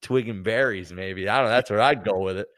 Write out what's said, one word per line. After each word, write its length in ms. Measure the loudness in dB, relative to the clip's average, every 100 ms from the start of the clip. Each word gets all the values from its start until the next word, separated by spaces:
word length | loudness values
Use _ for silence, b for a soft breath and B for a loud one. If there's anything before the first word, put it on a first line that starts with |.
twig 260 | -2 0 0
and 160 | -4
berries, 480 | -2 0 0 -2 -8
maybe. 360 | -10 -8 -6 0
I 100 | 2
don't 80 | 4
know. 40 |
That's 200 | 2 2
where 100 | 2
I'd 240 | 4 2
go 140 | 0 0
with 200 | 0 -4
it. 100 | -8